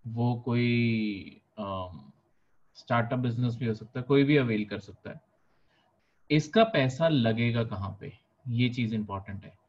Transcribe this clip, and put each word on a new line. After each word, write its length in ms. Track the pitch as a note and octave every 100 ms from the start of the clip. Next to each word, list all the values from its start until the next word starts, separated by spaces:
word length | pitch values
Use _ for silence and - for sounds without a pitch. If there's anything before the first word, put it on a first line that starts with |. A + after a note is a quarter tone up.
| A#2+
वो 280 | A2+ A#2+
कोई, 1040 | A#2+ B2 A#2+ A#2+ A#2+ A#2 A2+ G#2+ G2 - - _ -
अम, 540 | G2+ F#2+ F2+ E2 - _ _ _ _ _ _
startup 440 | - - A#2 A2+ B2+
business 380 | B2 A2+ D3 B2
भी 100 | A#2+
हो 80 |
सकता 260 | G#2+ - B2+
है, 40 |
कोई 200 | B2 C#3
भी 120 | C#3 D3
avail 280 | B2 G#2+
कर 140 | G#2 G#2
सकता 320 | - - A2
है। 100 | - _ _ _ _ _ _ _ _ _ _ _
इसका 340 | D3+ D3+ A3
पैसा 440 | A3 D3+ C3 - E3
लगेगा 560 | D3 A2+ A2+ A#2+ A#2
कहाँ 320 | A2+ G2 G2 G2+
पे, 120 | G2+ - _ _ B2+
ये 200 | A#2 B2
चीज 260 | B2 A2
important 500 | A2 G2+ G2 - G2
है। 100 | - _